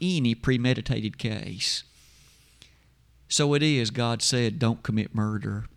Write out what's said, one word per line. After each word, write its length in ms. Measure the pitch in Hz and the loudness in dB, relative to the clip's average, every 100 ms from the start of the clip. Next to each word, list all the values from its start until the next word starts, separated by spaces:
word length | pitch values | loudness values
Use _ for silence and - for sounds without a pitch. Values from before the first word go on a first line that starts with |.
any 340 | 180 175 123 | -2 2 2
premeditated 840 | 113 - 127 123 127 110 117 107 - | 0 2 2 2 0 0 -2 -2 -4
case. 680 | 117 107 107 - - - - _ - - - _ _ _ - _ _ _ _ _ _ | -6 -6 -8 -6 -4 -4 -8 _ -20 -20 -20 _ _ _ -20 _ _ _ _ _ _
So 260 | - 147 | 0 4
it 80 | 143 | 4
is, 280 | 151 143 113 | 4 2 0
God 300 | 113 117 117 | 0 -2 0
said, 360 | - 127 117 110 | 0 2 0 2
"Don't 240 | 117 117 | 0 0
commit 320 | - 110 104 | -2 -2 -2
murder." 520 | 110 107 107 101 101 110 | -2 -2 -2 -4 -6 -8